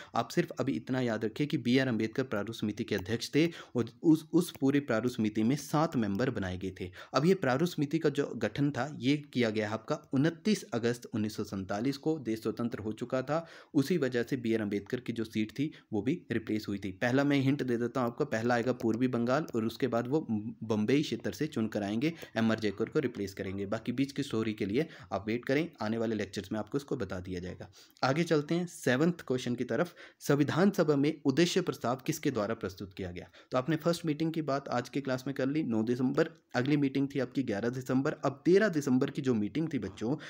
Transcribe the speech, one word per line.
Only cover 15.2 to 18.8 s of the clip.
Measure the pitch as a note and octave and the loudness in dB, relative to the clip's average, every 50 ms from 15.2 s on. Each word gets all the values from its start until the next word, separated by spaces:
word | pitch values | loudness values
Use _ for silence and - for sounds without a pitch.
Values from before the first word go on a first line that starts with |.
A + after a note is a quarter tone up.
| A2 | -4
सीट | A2 - A2 A2 G#2+ | -2 0 0 -2 0
थी | - - C#3+ D#3 - - - _ | -2 -4 -4 -4 -4 -10 -12 _
वो | G#2+ G#2 | -4 -2
भी | G2 B2+ E3+ F3 - _ | 0 0 -2 -2 -4 _
रिप्लेस | A#2 A2+ A2 A2 G#2+ A2 - - | -4 -4 -2 0 -2 -2 -2 -4
हुई | G2+ G2+ | -6 -4
थी। | G#2+ G2 | -4 -8
पहला | F#2+ F#2 B2+ A#2+ B2 C#3 C#3+ | -4 0 0 2 4 4 4
मैं | C#3+ C#3+ C#3 | 4 4 4
हिंट | C3 C3+ C#3 D3 | 4 4 2 2
दे | C#3 B2+ A#2+ | 0 -2 0
देता | A2+ A#2+ A#2+ - C3+ | 0 0 -2 0 0
हूँ | B2 | -2
आपको, | A#2 B2+ - D3+ | -2 0 -2 -2
पहला | D3 A#2 A2 A2+ A#2+ B2 | 0 0 0 2 2 2
आएगा | A#2+ A2 B2 | 2 2 0
पूर्वी | B2 B2 | -2 0